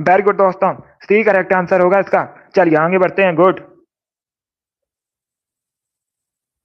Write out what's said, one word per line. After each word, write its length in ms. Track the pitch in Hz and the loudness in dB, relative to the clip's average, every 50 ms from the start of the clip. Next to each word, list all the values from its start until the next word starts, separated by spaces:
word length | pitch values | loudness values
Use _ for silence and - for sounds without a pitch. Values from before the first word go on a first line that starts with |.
very 200 | 151 175 180 202 | -2 0 0 2
good 140 | 196 208 196 | 2 0 0
दोस्तों, 360 | 180 196 185 180 185 196 180 139 131 - _ _ _ | 0 0 0 0 -2 -4 -4 -4 -6 -12 _ _ _
सी 200 | - - 196 214 214 | -4 -2 -2 0 2
correct 280 | 190 190 185 180 185 | 2 0 0 0 -2
answer 280 | 190 185 180 160 190 180 | -2 -2 -2 0 0 0
होगा 180 | 180 180 196 202 | 2 2 0 0
इसका। 240 | 180 - - 180 139 - - - - _ - | 0 0 -2 -2 -2 -4 -10 -20 -18 _ 0
चलिए 220 | 196 - 165 156 151 | 0 2 2 2 0
आगे 200 | 160 170 185 185 | 0 0 0 0
बढ़ते 260 | 185 165 - 196 196 | 0 -2 0 0 -2
हैं। 100 | 180 165 | 0 0
Good, 260 | 156 180 185 165 - - - - _ _ _ _ _ _ _ _ _ _ _ _ _ _ _ _ _ _ _ _ _ _ _ _ _ _ _ _ _ _ _ _ _ _ _ _ _ _ _ _ _ _ _ _ _ _ _ _ _ _ _ _ _ _ _ _ _ | 2 2 0 0 -2 -8 -20 -20 _ _ _ _ _ _ _ _ _ _ _ _ _ _ _ _ _ _ _ _ _ _ _ _ _ _ _ _ _ _ _ _ _ _ _ _ _ _ _ _ _ _ _ _ _ _ _ _ _ _ _ _ _ _ _ _ _